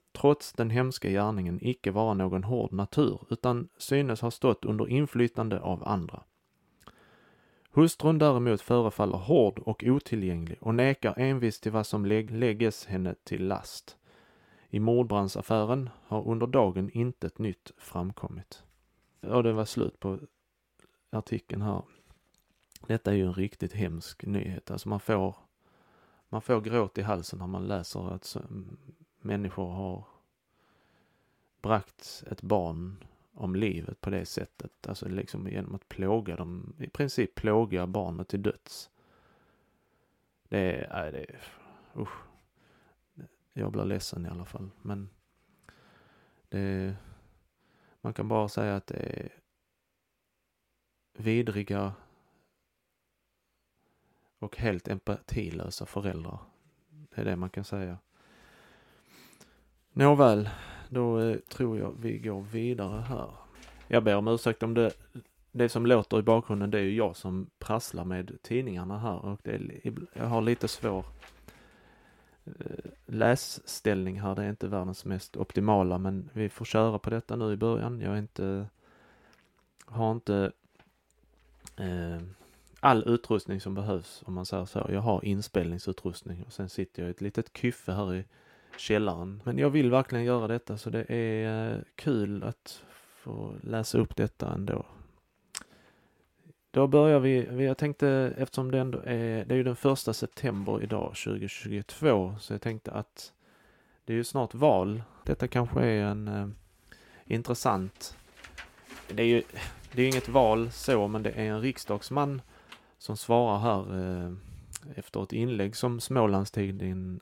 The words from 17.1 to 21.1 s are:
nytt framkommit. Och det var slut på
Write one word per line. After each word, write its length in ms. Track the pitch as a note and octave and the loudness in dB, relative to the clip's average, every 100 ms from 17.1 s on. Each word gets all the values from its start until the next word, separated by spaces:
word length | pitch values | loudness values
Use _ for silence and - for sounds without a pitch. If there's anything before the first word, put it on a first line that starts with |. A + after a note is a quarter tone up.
| - E2 - | -4 -10 -4
nytt 340 | A2 F2+ - - | -4 -6 -12 -20
framkommit. 880 | - F2 F2+ - - - - - _ _ _ _ _ _ | -10 -6 -6 -6 -10 -10 -14 -20 _ _ _ _ _ _
Och 220 | F#2+ B2 | 0 2
det 100 | A#2 | 4
var 120 | A2 | 2
slut 360 | G#2+ - - - | 0 -2 -2 -2
på 180 | G2 F#2+ D3 _ _ _ _ _ _ _ _ | -6 -6 -10 _ _ _ _ _ _ _ _